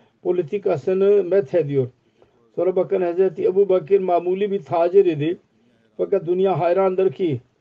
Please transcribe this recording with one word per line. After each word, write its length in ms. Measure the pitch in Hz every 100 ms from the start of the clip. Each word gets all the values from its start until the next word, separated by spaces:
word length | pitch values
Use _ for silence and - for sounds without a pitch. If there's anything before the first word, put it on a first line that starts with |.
| _ _
politikasını 1040 | 180 180 156 202 196 165 190 190 196 202
methediyor. 640 | 175 190 - 175 143 139 123 - _ _ _ _ _
Sonra 220 | - 180 185
bakın 240 | 180 190
Hazreti 440 | 175 170 190 160
Ebu 240 | 175 185 202
Bakır 320 | 185 151 196
mamuli 500 | 185 175 175 190 208
bir 120 | 196
tacir 420 | 147 170 175 190
idi. 340 | 180 151 151 190 _ _ _ _ _ -
Fakat 300 | 175 196 165
dünya 340 | 180 190 160
hayrandır 520 | 170 175 190 185 190
ki 280 | - 180 123 - _